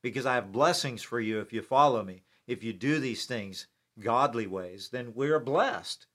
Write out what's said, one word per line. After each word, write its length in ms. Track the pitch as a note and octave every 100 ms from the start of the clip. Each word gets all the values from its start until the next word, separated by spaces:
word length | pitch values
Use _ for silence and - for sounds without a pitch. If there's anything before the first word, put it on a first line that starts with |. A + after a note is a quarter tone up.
because 240 | - A2+ C3
I 80 | B2
have 160 | G2+
blessings 500 | G#2+ D#3 E3+ C#3+ A#2
for 180 | - A#2
you 200 | A2 G#2+
if 120 | G2+
you 100 | A2+
follow 400 | - C3+ D3 A#2
me. 200 | F#2+ F#2 _ _ -
If 180 | A#2+
you 80 | A2+
do 260 | G2 B2+ D3+
these 280 | C3 B2+ -
things, 400 | A#2+ G2 F#2 - _ _ -
godly 480 | G#2+ A#2 C#3 A#2 G#2
ways, 420 | F#2 F2+ F#2+ -
then 240 | B2+ A#2+
we're 240 | A2+ C#3+ D#3
blessed. 680 | B2 D#3 G#3+ F#2 - - _